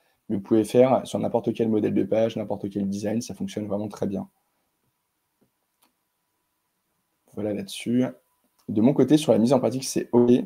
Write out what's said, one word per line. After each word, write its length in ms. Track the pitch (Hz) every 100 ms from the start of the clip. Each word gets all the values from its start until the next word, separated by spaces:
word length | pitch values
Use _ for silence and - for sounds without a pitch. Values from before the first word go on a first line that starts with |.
| _ _ -
Mais 60 |
vous 80 | 104
pouvez 220 | 98 110
faire 420 | 107 123 131 113 -
sur 140 | 104
n'importe 340 | 107 117 117
quel 140 | 113 113
modèle 260 | 107 104
de 80 | 101
page, 320 | - 110 113
n'importe 340 | 110 101 101 101
quel 200 | 101 98
design, 320 | 101 104 113
ça 120 | -
fonctionne 360 | - 98 107 104
vraiment 180 | 101 107
très 220 | - 101
bien. 200 | 98 98 _ _ _ _ _ _ _ _ _ _ _ _ _ _ _ _ _ _ _ _ _ _ _ _ _ _ _ _ _ _
Voilà 180 | - 104
là-dessus. 520 | 104 98 - 113 123 127 - _ _ _ _ -
De 120 | 104
mon 120 | 117
côté, 260 | 147 127 151
sur 120 | 151
la 80 | 107
mise 140 | 117
en 80 | 131
pratique, 240 | 120 131
c'est 240 | 131 - -
OK. 220 | 120 120 123